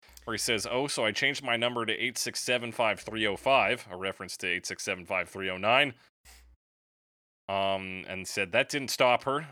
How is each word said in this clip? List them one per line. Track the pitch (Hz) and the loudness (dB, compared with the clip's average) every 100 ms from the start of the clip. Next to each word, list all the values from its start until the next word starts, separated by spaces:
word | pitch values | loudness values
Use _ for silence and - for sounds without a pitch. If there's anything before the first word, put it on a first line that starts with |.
| _ - | _ -16
where | - | -8
he | 110 | -4
says, | - 113 98 | 0 0 0
"Oh, | 123 143 | -2 0
so | - 113 | 0 0
I | |
changed | 101 139 143 | 2 0 0
my | 139 117 | -2 0
number | 120 120 110 | 0 0 -2
to | |
eight | 110 120 117 | -2 -2 -2
six | - - | -4 -4
seven | - 123 117 | 0 0 0
five | 110 113 98 | 0 2 0
three | - 110 110 | -4 -2 0
oh | 92 | 0
five," | - 135 101 120 - | 4 4 4 0 -6
a | 90 | -6
reference | 95 - 90 - | -6 -6 -8 -6
to | 95 | -2
eight | 90 - | -2 -4
six | 92 | -8
seven | - 92 85 | -6 -6 -4
five | 95 85 | -4 -4
three | 98 95 | -6 -4
oh | 92 | -2
nine. | 101 123 143 120 _ _ - - - _ _ _ _ _ _ _ _ _ - | 4 4 4 -2 _ _ -20 -20 -20 _ _ _ _ _ _ _ _ _ -4
Um, | 98 98 98 95 92 - | 0 2 0 -2 -8 -8
and | 95 90 | -8 -6
said, | - 95 | -2 0
"That | 110 139 | 2 2
didn't | 147 131 | 0 -2
stop | - 127 120 - | 4 6 6 2
her. | 139 156 | -4 -4